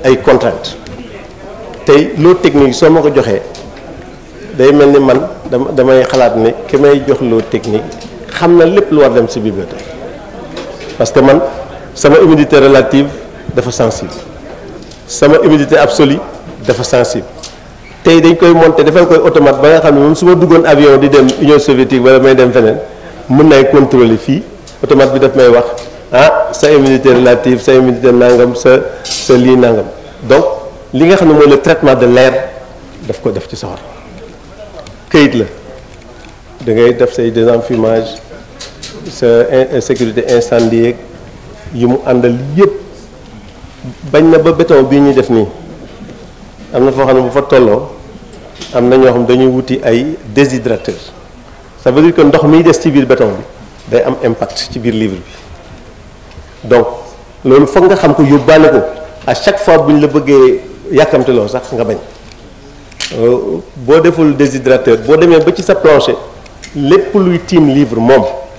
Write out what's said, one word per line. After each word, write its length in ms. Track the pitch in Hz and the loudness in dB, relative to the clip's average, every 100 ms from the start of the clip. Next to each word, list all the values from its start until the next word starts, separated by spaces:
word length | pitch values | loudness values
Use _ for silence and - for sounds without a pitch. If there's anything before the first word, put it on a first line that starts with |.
ay 140 | 131 127 | 0 0
contraintes. 540 | - 127 117 87 - - - - - - - - - - - - - | 2 0 0 -6 -12 -16 -18 -20 -18 -20 -20 -20 -20 -20 -20 -10 0
Tey 260 | 143 170 - | 2 0 0
loo 160 | 160 | 0
technique 400 | 180 175 143 139 | 2 0 2 0
soo 160 | 123 160 | 2 2
ma 120 | 160 | 2
ko 80 | 147 135 | 2 0
joxee, 260 | 113 98 - - - - - - - - - - - - | -2 -4 -8 -18 -20 -20 -20 -20 -20 -20 -20 -20 -18 -2
day 160 | 131 | 2
mel 160 | 147 139 | 4 4
ni 80 | 143 | 4
man 220 | 135 127 - - - | 2 0 -2 -12 -8
dama, 220 | 127 127 | -6 -4
damay 320 | 131 131 131 | -2 2 2
xalaat 320 | 127 135 120 117 | 2 0 0 0
ne 180 | 113 - - | -2 -4 -6
ki 80 | 139 | 0
may 240 | 143 143 131 | 2 2 0
jox 140 | 127 | -4
loo 180 | 127 113 | -2 -4
technique 420 | 110 113 113 107 110 - - - - | -4 -8 -6 -8 -8 -16 -18 -20 -16
xam 300 | - 175 175 | -4 2 4
na 80 | 165 | 4
lépp 260 | 196 202 | 2 0
lu 80 | 151 | 2
war 100 | 135 | 2
dem 160 | 117 113 | 2 -2
ci 100 | 123 | -4
bibliothèque. 460 | 107 95 87 - - - - - - - - - - - - - | -6 -6 -10 -14 -16 -18 -18 -18 -20 -20 -18 -16 -16 -16 -18 -6
Parce 140 | 117 | -2
que 80 | 143 | 2
man, 180 | 135 147 - - - - - | 4 2 0 -8 -16 -18 -18
sama 240 | - 143 160 | -4 2 4
humidité 380 | 165 156 147 147 | 4 2 2 4
relative 480 | 135 135 127 135 143 - - - - 127 | 4 4 2 0 -2 -6 -18 -18 -8 -6
dafa 160 | 123 | -6
sensible, 400 | 117 117 - 87 - - - - - - - - - - | -4 -4 -4 -10 -16 -20 -20 -20 -20 -20 -20 -20 -20 -16
sama 300 | - 143 151 | -2 2 2
humidité 340 | 151 151 139 151 | 2 0 2 0
absolue 420 | 143 - 143 143 - - - - - | 0 0 0 0 -6 -18 -20 -12 -6
dafa 180 | 113 | -4
sensible. 420 | - 127 120 117 - - - - - - - - | -2 -2 -2 -4 -10 -18 -20 -20 -20 -20 -20 -4
Tey 160 | - 165 | 2 4
dañ 140 | 165 165 | 4 4
koy 180 | 175 | 4
monter, 300 | 165 160 160 | 4 4 2
defal 240 | 151 165 175 | 2 2 2
koy 100 | 165 | 2
automate 440 | 175 156 143 131 | 2 2 2 2
ba 80 | 143 | 2
nga 100 | 160 | 4
xam 160 | 151 143 | 2 2
ne 60 | |
moom 140 | 147 156 | 2 2
su 100 | 175 | 2
ma 100 | 175 | 2
duggoon 300 | 165 165 160 | 4 2 4
avion 320 | 143 147 135 | 4 4 4
di 120 | 143 | 4
dem 180 | 143 131 - | 2 2 0
Union 180 | 147 147 | 2 2
soviétique 440 | 143 127 127 131 | 2 0 0 0
wala 160 | 123 131 | 4 4
may 160 | 135 131 | 4 2
dem 160 | 123 | 2
feneen, 260 | 123 110 107 - - - - - | 2 0 -2 -8 -18 -20 -20 -2
mën 140 | 127 156 | 2 4
nay 220 | 139 135 | 4 4
contrôler 460 | 143 135 131 117 110 | 2 2 2 2 0
fii, 260 | - 139 - - - - | -2 -6 -6 -20 -20 -10
automate 300 | 120 135 135 | 0 2 2
bi 60 | 135 | 2
daf 160 | 135 139 | 0 2
may 120 | 123 | 4
wax, 180 | 117 - - - - - | 4 0 -10 -16 -20 -4
"Ah, 380 | 123 151 98 - | 0 2 2 -4
sa 160 | - 147 | -2 0
humidité 420 | 151 135 131 135 | 2 2 2 2
relative, 480 | 123 123 120 127 123 | 2 2 2 0 -2
sa 100 | - | 2
humidité 380 | 131 127 117 127 | 2 2 0 0
nangam, 440 | 123 123 123 123 120 | 2 4 4 2 0
sa, 240 | 131 127 - - | 2 2 0 -12
sa 300 | - - - | -12 -12 0
lii 220 | 127 127 131 | 2 4 2
nangam." 300 | 120 110 92 - - - 113 | 2 0 -4 -14 -20 -18 0
Donc, 180 | 127 - - - - - | 0 0 -6 -16 -20 -10
li 120 | 131 165 | 0 2
nga 100 | 190 | 4
xam 120 | 170 | 4
ne 40 | |
mooy 140 | 151 147 | 4 4
le 80 | 139 | 4
traitement 360 | 165 160 147 123 | 0 0 0 2
de 100 | 120 | 2
l'air, 280 | 123 131 131 - - - - - - - | 2 2 0 -8 -14 -20 -20 -20 -20 -14
daf 140 | 117 | -8
ko 80 | 120 | -6
def 160 | 101 - | -8 -12
ci 60 | - | -16
soxor. 240 | 98 - - - - - - - - - - - - - - | -14 -16 -18 -20 -20 -20 -20 -20 -20 -20 -20 -20 -20 -20 -4
Këyit 240 | 160 143 120 | 0 0 0
la, 100 | 101 - - - - - - - - - - - 120 | -6 -8 -20 -20 -20 -20 -20 -20 -20 -20 -20 -12 -4
da 60 | |
ngay 200 | 110 120 | 0 0
def 200 | 120 123 | 2 -2
say 160 | - 117 | -2 -4
désenfumage, 840 | 113 113 117 117 120 110 113 110 - - - - - - - - - - | 0 0 0 -2 -4 -2 -2 -4 -12 -20 -20 -20 -20 -20 -20 -20 -18 -18
sa 160 | - 123 117 123 | -4 0 0 0
in-, 280 | 131 131 139 | 0 -2 -4
sécurité 440 | 110 123 117 110 - 120 | -4 -4 -4 -4 -2 -2
incendie 420 | 117 120 117 113 | 0 -2 0 0
yeeg 140 | 117 120 - - - - - - - | -2 -4 -14 -20 -20 -20 -20 -20 -14
yu 140 | 120 120 | -4 -2
mu 80 | 131 - | -2 -2
àndal 300 | 127 123 120 135 156 | -2 0 -4 -6 0
yépp. 140 | 202 - - - - - - - - - - - 127 - 143 | 0 0 -16 -20 -20 -20 -20 -20 -20 -20 -20 -20 -20 -16 -2
Bañ 180 | 151 160 | 0 2
na 60 | 160 | 2
ba 140 | 160 | 0
béton 320 | 156 170 151 | -2 0 2
bii 160 | 127 143 | 2 2
ñuy 140 | 143 | 2
def 160 | 131 113 | 0 0
nii, 160 | 113 101 - - - - - - - - - - - - | -2 -2 -8 -20 -20 -20 -20 -20 -20 -20 -20 -20 -20 -8
am 120 | - 131 | -2 0
na 60 | |
foo 140 | 131 135 | 0 0
xam 100 | 131 | 0
ne 40 | |
bu 80 | 123 | 0
fa 100 | 139 | -2
tolloo, 460 | 139 135 117 104 147 - - - - - - - - | 0 2 2 0 -4 -18 -20 -20 -20 -20 -20 -20 -8
am 160 | 127 120 | -4 0
na 80 | 131 | 4
ñoo 140 | 131 | 4
xam 120 | 120 117 | 2 0
dañuy 220 | 123 131 | 0 0
wuti 320 | 127 127 123 | -2 -6 -6
ay 340 | 127 117 143 160 117 107 | -2 -2 -4 -10 -6 -2
déshydrateur. 600 | 143 127 117 110 - 90 - - - - - - - - | -2 -2 -6 -6 -8 -12 -16 -20 -20 -20 -20 -20 -20 -6
Ça 100 | - | -2
veut 100 | 131 | 2
dire 120 | 165 | 2
que 80 | 165 | 4
ndox 220 | 143 156 | 2 2
miy 200 | 151 160 | 2 2
des 100 | 170 | 2
ci 180 | 151 170 | 0 0
biir 140 | 139 127 | 0 0
béton 220 | 123 113 | 0 0
bi 160 | 95 - - - - - 117 | -4 -14 -20 -20 -20 -4 -2
day 80 | |
am 120 | 131 131 120 | -2 -4 -6
impact 420 | 113 - - - | -6 -8 -10 -12
ci 80 | 131 | -8
biir 140 | 117 | -6
livre 220 | 110 110 92 | -4 -6 -8
bi. 1500 | 90 - - - - - - - - - - - - - - | -14 -20 -20 -20 -20 -20 -20 -20 -20 -20 -20 -20 -20 -20 0
Donc, 160 | 123 - - - - - - 131 | 0 0 -6 -16 -20 -20 -10 2
loolu 200 | 131 143 | 2 2
foog 180 | - 180 | 2 2
nga 80 | 190 | 2
xam 180 | 160 | 0
ko, 100 | 147 | 2
yóbbaale 460 | 143 143 127 156 156 | 2 2 4 4 4
ko 60 | 135 - - - - - | 2 -2 -12 -18 -12 -6
à 80 | 123 | -4
chaque 240 | - 196 | -2 -2
fois 180 | - 160 | 0 0
bu 160 | 139 | 2
ñu 80 | 151 | 0
la 60 | 147 | 2
bëggee 520 | 147 139 139 127 127 - - - | -2 2 4 4 2 -6 -20 -4
yàkkamteloo 560 | 135 151 - - 123 104 | 0 0 0 0 -2 -2
sax 240 | 123 - | -8 -8
nga 120 | 117 113 | -6 -6
bañ. 120 | 101 - - - - - - - - - - - 120 | -6 -10 -20 -20 -20 -20 -20 -20 -20 -20 -14 -12 -4
Euh, 440 | 117 123 - - - - | -2 -2 -4 -10 -12 -14
boo 220 | 120 156 | 0 2
deful 340 | 170 165 156 139 | 2 0 -2 0
déshydrateur, 640 | 139 131 127 127 131 113 | -2 -2 -2 0 0 -2
boo 180 | 113 156 | 0 0
demee 240 | 170 160 | 4 2
ba 120 | 156 - | 2 -4
ci 80 | |
sa 120 | 185 190 | -4 0
plancher, 400 | 156 143 - - - - - - - 151 | 2 2 0 -6 -10 -20 -20 -20 -16 -8
lépp 380 | 143 190 196 208 | 0 0 0 -2
luy 240 | 185 170 | 0 -2
tiim 280 | - 175 147 | -2 0 2
livre 260 | 135 135 110 | 0 -2 -2
moom 220 | 117 135 - - - | 2 2 0 -8 -16